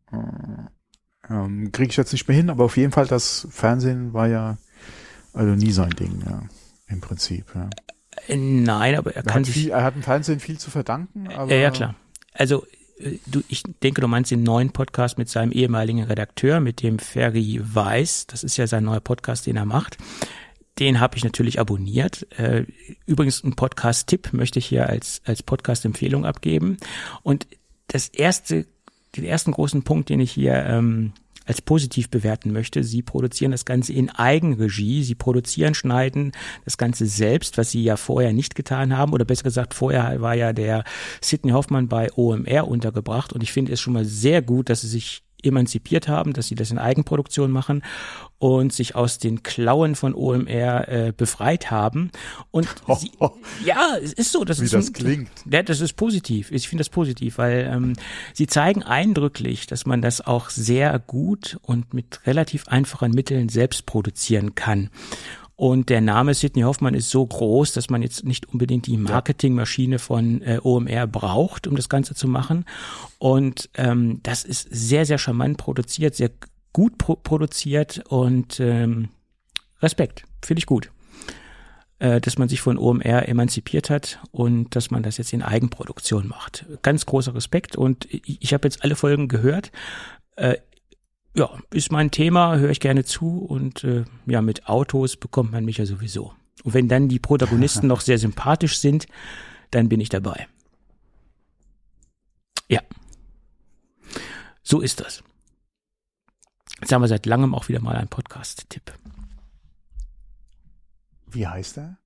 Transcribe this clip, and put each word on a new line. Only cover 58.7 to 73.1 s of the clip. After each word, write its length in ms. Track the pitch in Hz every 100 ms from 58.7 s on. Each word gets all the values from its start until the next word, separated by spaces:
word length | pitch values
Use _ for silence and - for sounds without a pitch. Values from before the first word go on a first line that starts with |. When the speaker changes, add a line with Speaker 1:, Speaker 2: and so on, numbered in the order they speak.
| 202
Speaker 2:
eindrücklich, 800 | - 127 202 175 143 - 120 123 -
dass 220 | 123 131
man 160 | 123
das 180 | 120 123
auch 300 | - 120 -
sehr 480 | - 110 127 147 135
gut 580 | - 123 170 202 - -
und 280 | - 120 120 127
mit 320 | 120 - -
relativ 400 | 139 156 147 -
einfachen 420 | 127 139 - 123
Mitteln 400 | 120 131 135 117
selbst 380 | 110 123 - -
produzieren 680 | 110 101 - - 107 101
kann. 380 | - - 101 101 - - - - - - -
Und 340 | 135 127 123
der 120 | 117
Name 320 | 110 107 139
Sidney 300 | 139 143 131
Hoffmann 320 | 120 139 135 127
ist 160 | 117
so 120 | 131
groß, 500 | 123 - 113 123 151
dass 180 | 131 120
man 100 | 120
jetzt 220 | 120 - 131
nicht 220 | 123 -
unbedingt 400 | 123 123 123 123
die 60 |
Speaker 1:
Ja. 60 | 113
Speaker 2:
Marketingmaschine 1000 | 104 120 - 139 139 123 113 - 127 127
von, 420 | - 120 117 117
äh, 180 | - 113
O 160 | 131 123
M 80 | 117
R 180 | 117 117
braucht, 640 | 110 98 101 180 - 170
um 80 | 139
das 120 | -
Ganze 280 | 139 139 -
zu 120 | 127
machen. 380 | 131 131 165 - - - - -